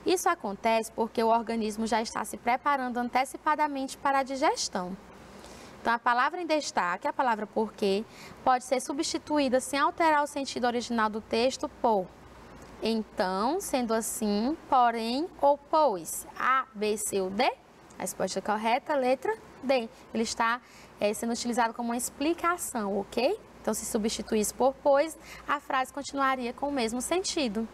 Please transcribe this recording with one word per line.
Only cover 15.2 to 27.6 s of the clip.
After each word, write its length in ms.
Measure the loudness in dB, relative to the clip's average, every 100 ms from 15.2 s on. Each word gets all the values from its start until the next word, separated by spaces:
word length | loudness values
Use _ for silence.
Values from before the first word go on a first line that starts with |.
| -4 2
ou 180 | 4 4
pois. 680 | 2 4 4 2 -6 -10 -10 -4
A, 260 | 2 2 0
B, 240 | -4 -2 0
C 220 | -2 -2
ou 80 | -2
D? 140 | 2 0 0 -14 -20 -20 -10
A 40 |
resposta 400 | -8 -4 -4 -2
correta, 540 | -2 0 2 0 0 0
letra 400 | 2 0 0 -4 -8 -10
D. 280 | 0 0 0 -12 -6
Ele 100 | -2
está, 380 | -2 0 0 0 -6 -20 -20 -2
eh, 140 | -2
sendo 200 | 0 -4
utilizado 400 | -2 -2 2 0
como 160 | 0 -4
uma 80 | -2
explicação, 1000 | -4 -2 0 0 0 -2 -4 -4 -2 -2
ok? 400 | -2 0 0 0 -8 -8
Então, 140 | -4
se 120 | -4 -2
substituir 560 | -2 -2 -4 -2 0
isso 140 | 0 2
por 180 | 0 2
pois, 340 | 4 4 4 -4 -18 -16 -4
a 120 | -4
frase 320 | 0 -2 -2
continuaria 600 | -6 -8 0 0 0 -2
com 140 | -4 -4
o 40 |
mesmo 300 | 0 0 -2
sentido. 680 | 0 -2 0 0 0 -2